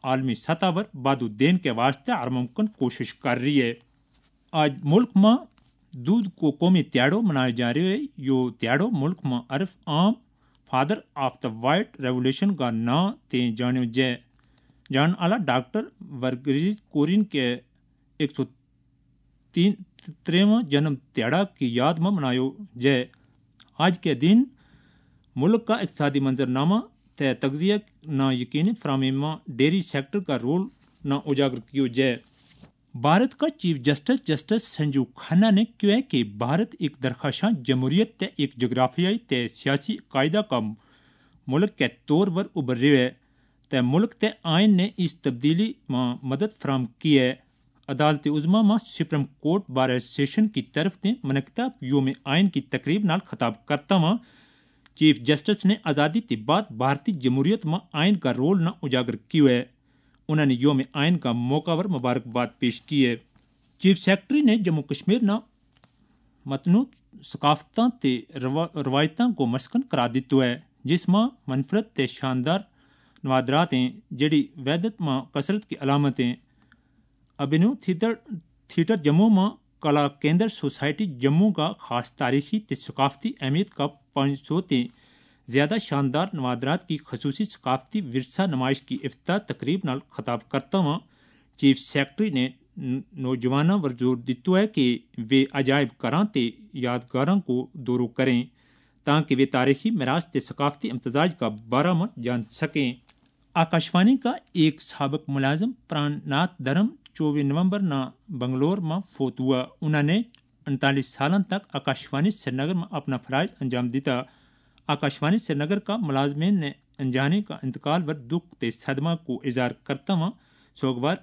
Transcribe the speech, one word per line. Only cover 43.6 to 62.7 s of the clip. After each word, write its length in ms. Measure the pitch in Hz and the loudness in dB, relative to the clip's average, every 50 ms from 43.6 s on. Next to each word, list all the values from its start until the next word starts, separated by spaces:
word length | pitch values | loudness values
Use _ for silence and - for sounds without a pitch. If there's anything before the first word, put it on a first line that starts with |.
| _ - | _ -4
تے 100 | - 131 | -2 0
ملک 300 | 123 123 135 175 220 - | 0 2 2 2 0 0
تے 180 | - - - 214 - _ | -2 -2 -4 -4 -4 _
آئین 340 | - 165 156 170 208 214 202 | -2 0 2 4 6 6 6
نے 140 | 180 180 208 - | 4 2 0 -2
اس 180 | - 180 151 - | -2 -4 -4 -4
تبدیلی 580 | - - 139 127 120 127 147 160 170 214 220 - _ _ - | -4 -4 -4 -4 0 0 0 2 2 0 -2 -4 _ _ -6
میں 260 | 135 123 127 123 123 - | -4 -2 -2 -2 -4 -6
مدد 380 | - 127 135 135 202 214 - - | -6 -6 -4 -4 -4 -6 -6 -6
فراہم 220 | - 143 135 131 123 | -4 -4 -2 -2 -4
کی 340 | 113 - _ - 160 147 135 | -6 -8 _ 2 4 6 6
ہے۔ 160 | 127 127 - - _ _ _ _ _ _ _ _ _ - | 6 4 0 -4 _ _ _ _ _ _ _ _ _ -8
عدالت 380 | 139 127 151 151 156 139 - | -2 2 2 2 2 2 0
عظمیٰ 380 | 147 147 151 147 165 190 220 226 | -2 -2 0 0 2 2 4 4
میں 120 | 202 214 220 - | 4 2 2 -2
سپریم 380 | - - - 165 165 160 147 135 | -6 -6 -6 -4 -2 -2 -2 -2
کورٹ 460 | - _ _ - 151 170 202 196 - | -4 _ _ -2 0 0 0 -2 -2
بار 180 | 127 131 131 127 | 0 0 2 2
ایسوسیئیشن 600 | 123 127 117 - - - 139 135 - - 214 208 | 2 0 -2 -4 -4 -2 -2 0 2 0 0 0
کی 140 | - 135 | 0 -4
طرف 300 | - - - 151 160 196 - - | -8 -4 -4 -2 -2 -2 -4 -4
سے 100 | - 196 240 - | -4 -4 -4 -2
منعقدہ 400 | - 135 135 139 - - - - 240 262 254 - | -2 -2 -2 -2 -2 -4 -6 -6 -6 -6 -6 -8
یوم 280 | - 127 143 143 135 131 139 - - | -6 0 0 2 2 0 -2 -4 -4
آئین 240 | 135 139 170 196 190 | 0 2 2 2 2
کی 120 | - - | 0 -2
تقریب 440 | - - - 131 - 139 160 208 208 | -6 -4 -6 -6 -2 -2 -2 0 0
نال 140 | 175 160 196 - | 0 -2 -2 -4
خطاب 420 | - - - 120 117 110 - _ | -6 -6 -2 -2 -2 -4 -4 _
کرتا 280 | - 147 143 - - 196 | -4 -4 -4 0 0 2
ہوا 220 | 185 156 160 220 240 - _ _ _ _ _ _ _ _ _ _ _ _ _ _ | 2 4 2 0 -2 -4 _ _ _ _ _ _ _ _ _ _ _ _ _ _
چیف 260 | - 156 156 143 113 | 2 4 4 4 4
جسٹس 440 | 120 131 151 139 - - 208 202 - | 2 0 0 0 2 -2 -2 2 2
نے 100 | 185 214 - - | 2 2 2 0
آزادی 360 | 165 147 147 143 156 160 233 | -2 0 2 0 0 0 -2
کے 160 | 220 - 120 | -4 -4 -6
بعد 260 | 107 107 120 160 196 214 - | -4 0 0 0 0 0 -4
بھارتی 420 | 117 110 123 135 143 143 - - | -6 -2 0 0 0 0 -2 -4
جمہوریت 540 | 196 139 123 127 123 135 139 170 214 220 - | -4 -2 0 0 0 2 2 2 0 0 0
میں 120 | 151 160 196 - _ | -4 -4 -4 -6 _
آئین 240 | - 147 156 190 208 | -2 0 2 2 2
کا 160 | 185 - 131 120 | 2 0 -2 0
رول 280 | 117 127 160 202 190 | 0 0 2 2 2
نہ 80 | 165 170 - - | 0 -2 -4 -6
اجاگر 340 | - 139 123 127 123 117 107 | -6 -2 0 0 -2 -2 -6
کیو 320 | 104 _ _ - 160 143 131 | -10 _ _ 4 6 6 6
ہے۔ 160 | 123 120 127 - _ _ _ _ _ _ _ _ _ _ _ - | 6 4 0 -4 _ _ _ _ _ _ _ _ _ _ _ -2
انہوں 180 | 156 151 151 | 0 2 2
نے 80 | 139 127 | 2 2
یوم 260 | 117 127 147 143 131 131 - | 2 2 2 2 2 -2 -4
آئین 260 | - 151 143 165 175 160 | -2 -2 0 2 2 0
کا 140 | - 127 | 0 -2
موقع 440 | 117 120 120 123 139 156 151 175 165 | -2 -2 0 0 0 0 0 -2 -2
پر 120 | 156 190 208 | -2 -2 -2
مبارکباد 580 | 175 131 123 127 123 127 113 120 113 123 123 113 - - | -4 -2 0 0 0 -2 -2 -4 -4 -4 -4 -4 -4 -2
پیش 220 | - 123 | -2 -2